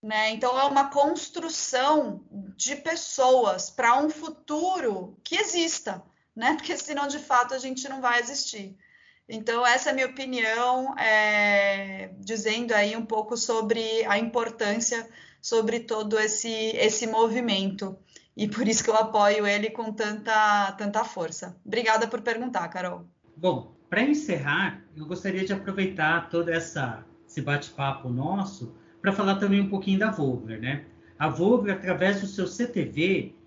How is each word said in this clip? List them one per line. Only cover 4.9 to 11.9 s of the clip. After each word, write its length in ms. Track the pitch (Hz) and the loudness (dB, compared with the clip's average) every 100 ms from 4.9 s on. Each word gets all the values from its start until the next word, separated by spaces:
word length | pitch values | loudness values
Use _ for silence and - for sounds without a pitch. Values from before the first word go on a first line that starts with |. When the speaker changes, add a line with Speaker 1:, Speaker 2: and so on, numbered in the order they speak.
| 190 180 - | -4 -8 -16
Speaker 1:
que 100 | - | -6
exista, 680 | 349 427 349 330 - - 185 - _ _ | -2 0 0 0 -2 -6 -10 -12 _ _
né? 200 | - 240 | -2 0
Porque 220 | 311 - 330 | 0 -2 -6
senão, 320 | - 285 285 | -4 -4 -4
de 100 | 294 | -4
fato, 360 | - 254 247 | 2 2 4
a 40 | 262 | -2
gente 300 | 262 254 269 | -6 -8 -8
não 120 | 269 | -4
vai 200 | 254 240 | 0 0
existir. 560 | 233 285 - 220 196 - _ _ _ _ _ | 0 -4 -6 -8 -14 -16 _ _ _ _ _
Então, 360 | 220 220 233 | -8 -2 2
essa 240 | 247 254 277 | 4 4 2
é 40 | |
a 20 | |
minha 140 | 269 254 | 0 0
opinião, 920 | 262 262 254 226 226 247 254 262 - | -2 -6 -2 0 2 2 2 0 -2
é... 1120 | 220 214 214 208 208 202 202 196 196 | 4 4 6 4 4 6 4 2 -4